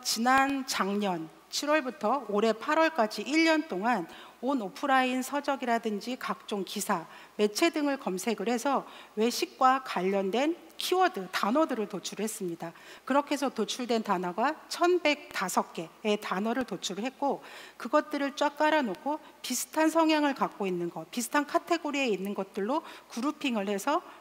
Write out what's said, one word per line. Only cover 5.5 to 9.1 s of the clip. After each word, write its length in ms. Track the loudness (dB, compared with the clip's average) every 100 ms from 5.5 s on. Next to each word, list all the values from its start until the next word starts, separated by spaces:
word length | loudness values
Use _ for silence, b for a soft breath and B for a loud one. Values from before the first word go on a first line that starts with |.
| -2 0 0 0 -4 -4 -6
각종 460 | -6 -8 -6 -6
기사, 420 | -4 -4 -2 -2 -4 B B -2
매체 340 | 0 2 2
등을 260 | 2 -2 -2
검색을 520 | -4 -4 -2 -2 0
해서 380 | 0 0 0 -2 B B